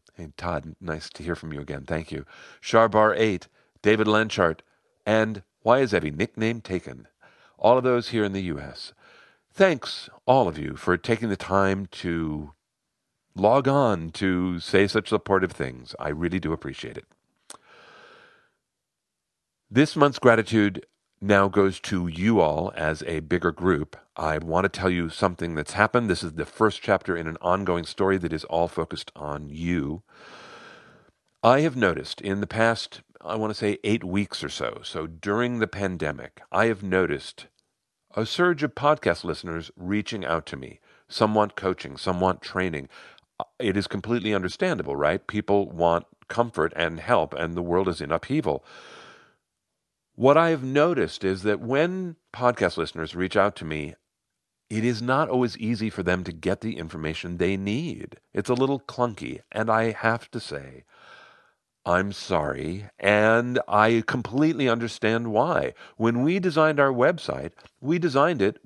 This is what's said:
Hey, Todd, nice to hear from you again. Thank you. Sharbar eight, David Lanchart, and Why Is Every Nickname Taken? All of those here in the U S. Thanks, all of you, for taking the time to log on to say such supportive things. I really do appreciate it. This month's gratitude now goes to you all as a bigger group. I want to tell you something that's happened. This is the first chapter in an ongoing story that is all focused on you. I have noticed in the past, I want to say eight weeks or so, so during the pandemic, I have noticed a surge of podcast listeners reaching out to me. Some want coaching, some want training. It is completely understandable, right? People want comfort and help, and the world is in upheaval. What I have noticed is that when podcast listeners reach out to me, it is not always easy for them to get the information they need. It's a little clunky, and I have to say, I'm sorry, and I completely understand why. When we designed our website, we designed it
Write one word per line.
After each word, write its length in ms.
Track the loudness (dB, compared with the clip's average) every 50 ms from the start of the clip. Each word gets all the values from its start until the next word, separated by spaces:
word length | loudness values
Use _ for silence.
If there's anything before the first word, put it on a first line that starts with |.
| _ _ _
Hey, 140 | -18 -16 -16 -14
Todd, 380 | -10 -8 -6 -6 -6 -8 -10 -16 -12
nice 300 | -10 -8 -8 -8 -10 -14
to 120 | -16 -12 -6
hear 120 | -6 -6
from 180 | -6 -6 -12 -10
you 60 | -10
again. 240 | -10 -10 -10 -10 -8
Thank 280 | -6 -6 -6 -6 -8
you. 140 | -10 -12 -12 -12 -20 -20 -20 -20 -20 -14
Sharbar 540 | -6 4 6 6 6 6 6 6 6 6 6
eight, 300 | 4 2 2 2 -2 -6 _ _ _ _ _ _ _
David 240 | 4 4 4 4 4
Lanchart, 540 | 4 4 4 2 2 2 2 2 2 2 -2 -10 _ _ _ _ _ _ _ -2
and 340 | 2 2 2 2 0 -2 -8 -12 _ _ _
Why 180 | 2 4 4 4
Is 140 | 4 2 2
Every 180 | 0 0 0
Nickname 500 | -2 -2 -4 -4 -2 -2 -2 -2 -2 -4
Taken? 460 | -6 -6 -6 -6 -6 -8 -16 -16 -20 _ _ _ _ -20 _ _ _ _ _
All 220 | 2 4 6 6 6
of 40 | 6
those 260 | 4 2 2 0 0
here 140 | 0 0 0
in 100 | 0 -2
the 100 | -4 -4
U 160 | -4 -6 -6
S. 340 | -8 -12 -14 -16 -18 -18 _ _ _ -20 -20 -20 -20 _ _ _ _ _
Thanks, 580 | 2 4 4 4 4 0 -4 -10 -12 -12 -14 -18 -16 -6 2
all 200 | 4 4 4 4
of 100 | 2 0
you, 180 | -4 -8 -8 -8
for 220 | -6 0 0 0
taking 320 | 0 2 -2 -2 -2 0 -4
the 60 | -4
time 500 | -4 -2 0 2 4 4 4 2 -2 -4
to 640 | -10 -12 -8 -4 -4 -2 -2 -4 -4 -6 -8 -10 -12 -16 _ _ _ _ _ _ _ _ _ _ _ _ _ _ _ -4
log 340 | 2 2 4 4 4 2
on 440 | 2 2 2 2 2 0 -2 -4 -8
to 480 | -6 -2 0 0 0 0 0 -2 -4 -4
say 260 | -4 2 4 4 4
such 240 | 4 2 -2 -2 0
supportive 420 | -2 -2 0 2 2 2 2 0
things. 440 | -4 -6 -8 -8 -8 -12 -18 -18 -14
I 120 | -8 -6 -6
really 300 | -4 -2 -2 -2 -2 -2
do 140 | -2 -4 -4
appreciate 440 | -4 -6 -12 -12 -10 -12 -12 -12
it. 80 | -14 -16 _ _ _ _ _ _ _ _ -20 -20 -20 _ _ -20 -20 -20 -20 -20 -20 -20 -20 -20 -20 -20 _ _ _ _ _ _ _ _ _ _ _ _ _ _ _ _ _ _ _ _ _ _ _ _ _ _ _ _ 0
This 240 | 4 4 4 4 6
month's 240 | 4 4 4 4 6
gratitude 640 | 6 8 8 8 4 2 4 4 4 4 0 -4 -14 _ _ _ _ _ _ -6
now 260 | 2 4 6 6 6 6
goes 300 | 4 4 4 4 2 -2
to 260 | -6 -4 -2 -2 -2
you 320 | -2 -2 0 2 2 4 4
all 320 | 4 4 2 0 -4 -4 -4
as 280 | -2 -2 -2 -2 -2 -4
a 160 | -6 -6 -6
bigger 320 | -4 -2 -2 0 0 -2
group. 460 | -2 0 0 0 2 0 -2 -6 -10 -20 _ _ -10
I 220 | -6 -4 -2 -2
want 260 | -2 -2 -2 0 0 0
to 60 | 0
tell 200 | -2 0 0 0
you 200 | 0 0 -2 -4
something 440 | -4 0 -2 -2 0 -2 -6 -6 -4
that's 200 | -6 -6 -4 2
happened. 360 | 2 2 4 4 2 2 2
This 140 | 0 -2 -2
is 100 | -8 -6
the 120 | -8 -8
first 360 | -8 0 2 2 2 2 0
chapter 340 | 0 0 0 0 0 -4 -4
in 120 | -4 -4
an 100 | -6 -8 -2
ongoing 420 | 0 0 0 2 2 0 -2 -2 -2
story 320 | -6 -2 0 2 2 2
that 160 | 0 0 -2 -4
is 120 | -4 -6
all 220 | -2 0 0 0
focused 440 | 0 -2 -4 -6 -6 -6 -12 -12 -14 -14
on 340 | -12 -10 -8 -8 -8 -10 -12
you. 540 | -10 -6 -2 -2 0 0 -2 -4 -6 -8 _ _ _ -20 -20 -20 -20 -20 -20 -20 -20 -20 -20 -20 -20 -20 -20 -20 -20 _ _ _ _ _ _ _ _ 2 4
I 160 | 6 6 6
have 140 | 4 2 2
noticed 460 | 2 2 2 2 0 -6 -10 -12 -8
in 180 | -4 -4 -4 -4
the 80 | -4
past, 540 | -4 -2 0 2 2 0 -2 -6 -14 -16 -20 _ _ _ -16
I 140 | -10 -8 -6
want 160 | -4 -4 -4
to 80 | -4 -2
say 200 | -2 -2 -2 -2 -2
eight 200 | -2 -2 -2 -2
weeks 400 | -2 -2 -2 -2 -2 -6 -10 -10
or 60 | -8
so, 300 | -6 -6 -6 -6 -8 -10 -14
so 240 | -10 -8 -8 -8
during 520 | -8 -10 -8 -4 -2 0 0 0 0 0 -2
the 80 | -2
pandemic, 720 | -2 -2 -4 -4 -4 -4 -4 -4 -6 -6 -8 -12 -18 _ -20 -14 -6
I 140 | 0 0 2
have 180 | 2 0 -2 -4
noticed 640 | 0 2 2 2 2 -2 -6 -8 -12 -18 -18 -20 _ _ _ _ _ _ _ _ _ _ _ _ _ -6
a 100 | -6 -6
surge 380 | -4 0 0 2 2 2 0 -2
of 120 | -4 -4
podcast 480 | -2 0 0 0 2 2 0 0 0 -4
listeners 480 | -6 -6 -6 -6 -8 -8 -8 -8 -12 -16
reaching 500 | -12 -6 -4 -2 -2 -2 -4 -8 -8 -4
out 200 | -2 -4 -4 -4
to 100 | -6 -12
me. 220 | -12 -12 -14 -18 _ _ _ _ _ _
Some 280 | -8 0 2 2 4 4
want 200 | 4 2 2 0
coaching, 400 | -4 -2 -2 -2 -2 -6 -14 -12
some 240 | -8 -4 -2 0 2
want 220 | 2 2 0 0
training. 480 | -6 -6 -4 -2 -2 -2 -4 -6 -10 -12 -18 -20 -20 -20 -20 _ _ _ _ -12 -12 _ _ -4
It 180 | -2 0 0
is 100 | 0 -2
completely 460 | -4 -6 -8 -4 -2 -2 -2 0 0 -2
understandable, 640 | -2 -2 -4 -4 -2 -2 -2 -2 -2 -4 -4 -2
right? 300 | 0 0 0 0 0 -4
People 420 | -6 -6 -4 0 2 2 2 2 0
want 380 | 0 2 4 4 4 2 0 _ _ _ -16
comfort 460 | -8 0 0 0 0 2 0 0 0 0
and 240 | -2 -2 -2 -2 -4
help, 340 | 0 2 2 2 2 0 -4
and 220 | -4 -4 -4 -4
the 60 | -4
world 260 | -2 0 2 2 2
is 140 | 0 -2 -4
in 100 | -4 -2
upheaval. 540 | -2 -2 -2 -2 -4 -2 0 0 -2 -4 _ -14 -20 -20 -20 -20 -20 -20 -20 -20 -20 -20 _ _ _ _ _ _ _ _ _ _ _ _ _ _ _ _ _ _ _
What 200 | 2 6 6 6
I 140 | 6 6 4
have 140 | 2 0 -2
noticed 580 | 0 2 4 4 4 2 0 0 -2 -4 -4 -2
is 200 | -2 -2 0 0
that 180 | -2 -2 -2
when 560 | -2 0 2 2 2 0 0 -6 -8 -8 -10 _ _ -16 -6
podcast 420 | 2 2 2 4 4 0 0 2
listeners 400 | 0 -4 -4 -4 -8 -8 -6 -4
reach 220 | -4 -4 0 2
out 180 | 2 2 2 0
to 60 | -4 -8
me, 320 | -6 -6 -6 -6 -8 -12 _ _ _ _ _ _ _ _ _ _ _ _ _ _ -6
it 140 | -4 0 0
is 180 | 0 0 -2
not 280 | 0 0 0 0 0 0
always 280 | 0 0 0 0 -2
easy 320 | -4 -4 -4 -2 -2 -4 -4
for 140 | -4 -2 0
them 220 | 0 0 0 -2
to 80 | -6 -10
get 260 | -4 -2 -2 -2 -2
the 180 | -4 -8 -8
information 600 | -8 -10 -10 -10 -8 -6 -6 -6 -6 -8 -8 -4
they 180 | -2 0 0 0
need. 640 | -2 -4 -4 -4 -4 -6 -8 -10 -10 -12 -16 -18 _ _ _ -6
It's 160 | -4 -2 0
a 40 | 0
little 280 | 2 2 0 0 -4
clunky, 580 | -6 -10 -4 -2 -2 -2 -2 -6 -10 -10 -10 -12 _ _
and 200 | -6 -4 0 0
I 220 | 2 2 2 0
have 380 | -2 0 0 0 0 -2 -6 -10
to 100 | -12 -12
say, 420 | -10 -8 -10 -10 -12 -14 -20 -20 -20 _ _ _ -20 -20 -20 -20 -20 -20 _ _ _ _ _ _ _ _ _ _ -2
I'm 260 | 0 0 0 0 -2
sorry, 800 | -6 -8 -4 -2 0 0 0 -2 -4 -4 -6 -6 -8 -8 -10 -16 _ 0
and 600 | 2 4 4 6 6 6 4 4 2 0 -2 -4 -2
I 380 | 0 2 4 4 6 4 2 0
completely 640 | 0 -4 -4 -4 -4 -2 0 0 0 0 0 0
understand 640 | 0 0 0 -2 -6 -6 -2 0 0 0 0 -2 0
why. 420 | 0 0 2 2 0 0 -2 -2 -6 -10 -20 -14 -4
When 260 | 0 2 2 2 2
we 160 | 2 2 0 2
designed 420 | 0 0 2 4 4 4 4 4
our 100 | 4 4
website, 640 | 4 4 2 2 2 0 -4 -6 -6 -4 -6 -10 _ -14 -20 -20 _ -8
we 180 | -2 -2 0
designed 440 | 0 0 2 4 4 4 4 2 2
it 180 | 0 0 0 -4 _